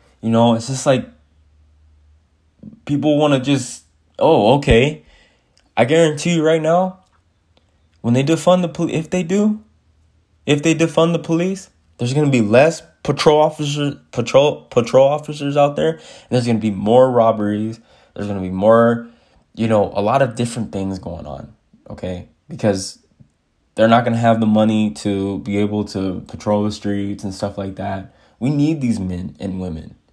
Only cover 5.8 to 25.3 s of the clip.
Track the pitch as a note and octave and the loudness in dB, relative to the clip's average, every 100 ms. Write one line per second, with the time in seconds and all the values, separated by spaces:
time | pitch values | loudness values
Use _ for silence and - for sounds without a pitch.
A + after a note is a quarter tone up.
5.8 | A#2+ D#3+ D#3+ D3 F3 E3 D#3 E3 D#3 F3 | 2 4 2 0 -2 0 2 2 2 0
6.8 | F#3 - _ _ _ _ _ _ _ _ | 0 -6 _ _ _ _ _ _ _ _
7.8 | _ _ A#2 B2+ C#3+ D#3+ F3+ F3+ E3+ - | _ _ 0 0 2 0 2 2 0 -4
8.8 | E3 D#3+ - F#3 E3+ G3+ G#3+ G#3+ - _ | -4 -4 -4 -6 -2 0 0 -2 -10 _
9.8 | _ _ _ _ _ _ - D3 E3 D#3 | _ _ _ _ _ _ -2 0 2 0
10.8 | E3 D#3+ E3+ E3 E3 E3 F3+ F#3+ - _ | 0 2 2 0 -2 -2 -2 -6 -12 _
11.8 | _ - A#2+ C#3 D3 B2+ G#2 A#2+ D#3 E3 | _ -8 -4 0 2 2 4 4 4 2
12.8 | - _ - C#3+ D#3+ D3+ D#3 D#3 D3 D3 | -10 _ -6 0 4 4 2 0 -6 -4
13.8 | C#3+ - _ - A#2+ C3+ D3 - - A#2+ | -4 -6 _ -8 0 4 4 0 -4 -2
14.8 | A#2 C3 C3+ D3 D3+ D3 C#3+ C#3+ C#3+ D3 | 2 4 4 2 -6 -8 -4 0 0 0
15.8 | D#3+ D#3+ - - - B2 A#2+ A2 G#2+ F#2+ | -4 -4 -10 -20 -4 -2 0 0 -2 -2
16.8 | G#2 B2 C3 A#2+ A2+ G#2+ G#2 G#2 A2 A2+ | 2 4 4 4 2 0 -2 -4 -6 -10
17.8 | _ _ _ - G2+ G2+ F#2 F#2 G#2+ A2+ | _ _ _ -12 -8 -6 -6 0 4 6
18.8 | A#2 A#2 - _ _ _ _ - A2+ G#2+ | 4 2 -6 _ _ _ _ -6 0 0
19.8 | G2 G2+ G#2 C#3 C3 A2+ A#2 B2 G#2 G2 | 0 -2 0 0 0 -2 -6 -6 -8 -6
20.8 | F#2+ F#2 F2 D#2+ D2 C2+ - _ _ _ | -6 -8 -10 -12 -12 -14 -16 _ _ _
21.8 | - - F#2 F2+ - _ - - A2 F#2+ | -20 -12 -10 -10 -14 _ -18 -4 -2 -2
22.8 | - - _ _ _ _ _ _ _ - | -4 -14 _ _ _ _ _ _ _ 0
23.8 | A2+ A#2 A#2+ A#2 A#2 A2+ A2 G#2+ A2 G#2+ | 4 4 2 2 2 2 2 2 2 2
24.8 | G#2+ G#2 G2+ G2 G2 | 0 -4 -4 -2 -4